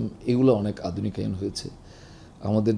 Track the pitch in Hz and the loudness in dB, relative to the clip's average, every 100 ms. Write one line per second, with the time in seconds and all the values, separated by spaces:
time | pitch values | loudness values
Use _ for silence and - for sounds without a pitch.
0 | 113 - - 123 131 104 104 95 92 92 | -4 -4 0 4 6 4 2 -4 -6 -4
1 | 104 95 107 95 101 - - - - - | -4 -4 -4 -4 -6 -8 -12 -14 -20 -20
2 | - - - - 101 107 107 | -20 -20 -20 -8 -2 2 2